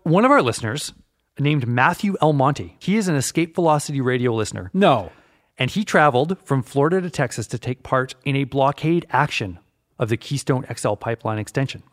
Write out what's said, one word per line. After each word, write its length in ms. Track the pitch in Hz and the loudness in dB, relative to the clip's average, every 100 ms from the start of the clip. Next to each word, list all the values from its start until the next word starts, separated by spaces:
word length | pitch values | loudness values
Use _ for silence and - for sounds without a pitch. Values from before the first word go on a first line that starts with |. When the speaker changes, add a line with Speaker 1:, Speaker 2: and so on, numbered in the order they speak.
Speaker 1:
one 240 | 165 175 254 | 2 4 6
of 60 | |
our 100 | 277 | 4
listeners, 520 | 131 - 110 143 - - _ _ _ - | 2 0 -4 -6 -8 -14 _ _ _ -2
named 300 | 143 151 120 | 0 0 0
Matthew 500 | 123 147 175 202 185 | 2 2 2 -2 2
Almonte, 540 | 156 143 135 139 85 - | 2 4 2 0 -8 -8
he 180 | - 214 | -2 0
is 100 | 185 | 2
an 80 | 147 | 0
Escape 380 | - 160 170 | -2 -2 -2
Velocity 480 | 180 165 151 - 139 | 0 2 2 0 -4
Radio 320 | 127 127 123 | 0 0 0
listener. 380 | 113 107 104 95 | 0 -4 -6 -4
Speaker 2:
No. 380 | 190 196 120 85 - _ _ _ - | 2 4 4 -2 -14 _ _ _ -4
Speaker 1:
And 100 | 127 | -4
he 160 | 196 214 | -4 0
traveled 520 | 185 151 123 156 190 | 4 4 4 0 -4
from 200 | - 139 | -2 -2
Florida 360 | - 139 147 185 | -2 0 2 0
to 100 | 175 | -4
Texas 360 | - 131 - 110 | -4 -4 -6 -8
to 120 | 120 | -8
take 240 | - 127 | -6 -8
part 320 | - 131 127 - 143 | -2 -2 -2 -6 -4
in 100 | 139 | -4
a 100 | 131 | -2
blockade 600 | 139 135 147 156 175 - | 0 0 0 0 -2 0
action 480 | 127 147 - 104 90 _ _ _ - | 0 0 -2 -6 -10 _ _ _ -6
of 100 | 113 | -2
the 80 | 117 | -2
Keystone 480 | - 139 - 131 - | -4 -6 -2 -2 -4
X 160 | 117 | -4
L 140 | 123 104 | -4 -2
pipeline 400 | 117 117 110 107 | -4 -6 -4 -6
extension. 460 | 104 - 135 - - | -4 -4 -4 -6 -8